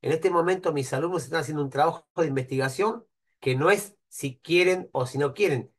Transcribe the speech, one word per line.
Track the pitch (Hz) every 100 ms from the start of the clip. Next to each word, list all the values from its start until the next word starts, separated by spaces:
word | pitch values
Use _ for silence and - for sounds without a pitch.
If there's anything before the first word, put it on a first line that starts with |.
En | 127
este | 160 185
momento | 175 170 185 180
mis | 147 127
alumnos | 135 165 180
están | 131 165
haciendo | 147 151
un | 139
trabajo | 135 160 - _ -
de | 156
investigación | 135 127 131 131 131 208 226 - _ _ _
que | 135 127
no | 165
es | 202 - _ _
si | - 139 127
quieren | - 175 180 185 -
o | 139 127
si | 135
no | 143
quieren. | 139 180 131 95